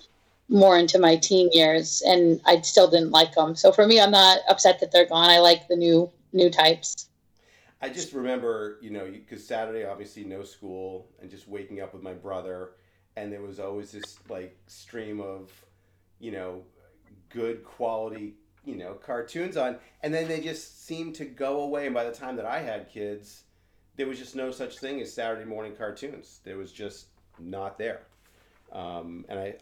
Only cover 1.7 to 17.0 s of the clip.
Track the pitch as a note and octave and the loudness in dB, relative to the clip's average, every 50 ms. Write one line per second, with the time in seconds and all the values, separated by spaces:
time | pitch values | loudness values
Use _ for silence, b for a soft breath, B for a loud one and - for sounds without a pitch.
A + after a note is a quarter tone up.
1.7 | D#3 D#3+ D#3+ D#3+ - - - - F#3 F3+ F3 E3+ E3 - - - F3 E3+ E3 - | 4 2 0 -2 -4 -2 2 2 4 4 4 4 2 2 4 4 2 2 2 2
2.7 | - G#3 F3+ F3 E3+ E3+ E3 D3 D3 D#3+ E3 D#3+ - E3 D#3 D#3+ E3 - - F#3+ | 6 6 6 8 6 4 2 4 4 4 4 4 2 0 0 0 0 4 4 6
3.7 | F#3+ - G#3 G#3+ A3+ A3 G3+ G3+ G3+ G3 F#3+ F#3 F#3 - - - F#3+ - - F#3 | 6 6 6 6 6 6 6 6 6 6 8 8 6 6 4 2 2 4 4 4
4.7 | F3+ - F3+ F3 - F3 F3 - E3 E3 E3+ F3 E3+ E3+ F3 F3 E3+ E3 - - | 4 2 0 2 4 4 4 4 2 2 4 6 6 8 8 6 6 4 2 -2
5.7 | F3 F3 E3+ E3+ E3 E3 F3 E3+ - _ _ _ - F#3 F3+ F3 E3+ - D#3 D#3+ | -2 0 4 4 4 4 2 0 -4 _ _ _ 0 2 2 4 4 4 4 4
6.7 | E3 D#3+ - - - - - _ _ _ _ _ _ _ _ _ _ _ _ _ | 2 0 -4 -10 -12 -12 -16 _ _ _ _ _ _ _ _ _ _ _ _ _
7.7 | _ _ C#3 C#3 - F3 D3+ - C#3+ C3 B2 B2+ B2+ B2 A#2+ A#2 A2+ G#2+ G#2+ G#2 | _ _ -12 -12 -10 -12 -12 -10 -10 -8 -6 -6 -6 -4 -4 -4 -6 -6 -8 -12
8.7 | G#2+ - A2+ G#2+ G#2 G2+ F#2+ F#2+ G2 G#2 G#2 _ A2+ G2+ - - A#2+ A2 A2 A2 | -14 -16 -16 -14 -12 -12 -12 -14 -16 -18 -20 _ -20 -20 -12 -10 -8 -8 -6 -6
9.7 | A2+ A2+ G#2+ G2 G2 F#2+ G#2 G#2 - G#2+ G2+ F#2+ F#2+ G2 G2 G2 - _ G#2 F#2+ | -8 -8 -8 -10 -10 -12 -16 -18 -18 -18 -16 -14 -14 -14 -16 -18 -20 _ -16 -16
10.7 | F#2 F#2 F#2+ F#2+ F#2+ F#2 F#2 _ _ _ - F#2 G2 F#2+ - G2+ G2+ G2+ G2 F#2+ | -14 -12 -12 -14 -14 -16 -18 _ _ _ -20 -20 -20 -20 -20 -16 -16 -16 -16 -16
11.7 | G2+ G2 F#2+ F#2 - F2+ F#2 F#2 F#2 F2+ - G2 F#2+ F#2 F2+ F#2 F#2 F2+ F#2 - | -16 -16 -16 -16 -16 -18 -18 -18 -18 -16 -14 -12 -10 -10 -10 -12 -14 -14 -16 -18
12.7 | - _ _ _ _ _ _ _ _ A2 G#2 G#2 G2+ G2+ G2+ G2 F#2+ G2 G2 G2 | -20 _ _ _ _ _ _ _ _ -16 -14 -14 -14 -14 -16 -16 -14 -14 -12 -12
13.7 | G2+ G#2 G#2 G2+ - G#2 G#2 - - _ _ - G#2+ F#2 F#2 - - _ _ _ | -12 -12 -14 -16 -16 -18 -18 -18 -20 _ _ -16 -14 -14 -14 -16 -20 _ _ _
14.7 | - - - - - A#2 A2 G#2+ G#2+ G#2 G2 G2 F#2+ F#2+ F#2+ F2+ _ _ _ _ | -20 -20 -20 -18 -16 -14 -12 -12 -12 -12 -12 -12 -14 -16 -18 -20 _ _ _ _
15.7 | _ _ _ _ _ _ _ _ _ _ A2 A2+ G2+ F#2+ F#2 F2+ F2+ F#2 F2 _ | _ _ _ _ _ _ _ _ _ _ -16 -14 -12 -12 -12 -12 -14 -16 -20 _
16.7 | _ _ _ _ _ _ | _ _ _ _ _ _